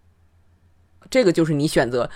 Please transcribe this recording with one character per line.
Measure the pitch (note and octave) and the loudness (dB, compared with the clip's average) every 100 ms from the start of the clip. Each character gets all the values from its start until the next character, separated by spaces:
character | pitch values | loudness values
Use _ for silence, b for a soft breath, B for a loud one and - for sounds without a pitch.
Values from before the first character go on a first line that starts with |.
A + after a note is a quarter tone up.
| _ _ _ _ _ _ _ _ _ _ - | _ _ _ _ _ _ _ _ _ _ -4
这 | C4 | 0
个 | G#3 | 2
就 | E3 | 2
是 | D#3+ | 0
你 | D3 D3+ | 0 0
选 | E3+ A#2+ | 0 0
择 | B2 A2+ | -2 -6